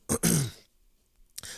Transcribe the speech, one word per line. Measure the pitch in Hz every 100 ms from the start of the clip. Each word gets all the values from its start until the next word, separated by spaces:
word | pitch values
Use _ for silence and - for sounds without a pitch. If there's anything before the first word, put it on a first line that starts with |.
| -
<clears throat> | - 170 170 127 - - _ _ _ _ _ - - -